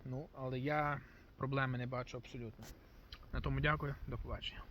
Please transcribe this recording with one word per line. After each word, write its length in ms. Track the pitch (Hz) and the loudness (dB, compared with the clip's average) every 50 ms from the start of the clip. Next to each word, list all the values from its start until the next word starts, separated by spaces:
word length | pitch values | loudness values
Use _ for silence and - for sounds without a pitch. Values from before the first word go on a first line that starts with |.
| - | -4
Ну, 240 | 131 127 131 160 - - | -4 -4 -4 -6 -8 -8
але 240 | 143 131 131 131 127 | -6 -2 0 0 2
я 420 | 131 147 151 151 147 147 143 135 - - - - - - - | 2 4 4 4 4 4 2 0 -4 -10 -18 -18 -20 -20 -4
проблеми 420 | - - 131 139 139 135 127 127 123 | -2 0 2 4 4 4 4 4 0
не 80 | 123 | 0
бачу 300 | 123 131 123 123 - - | 0 0 -2 -2 -2 -6
абсолютно. 480 | 123 - - - 123 117 110 - - 113 - - - - - - - - - - - - - | -8 -8 -6 -8 -6 -6 -6 -8 -10 -12 -12 -12 -14 -16 -18 -18 -18 -16 -14 -14 -14 -8 -2
На 80 | - - | -2 0
тому 200 | - 151 135 135 | 2 2 4 6
дякую, 340 | 143 151 151 151 151 143 139 - - | 6 6 6 4 2 -2 -2 -4 -4
до 120 | - 131 113 | -4 -4 -4
побачення. 440 | - 127 113 - - - - - - - | -2 -4 -4 -4 -4 -6 -8 -8 -10 -12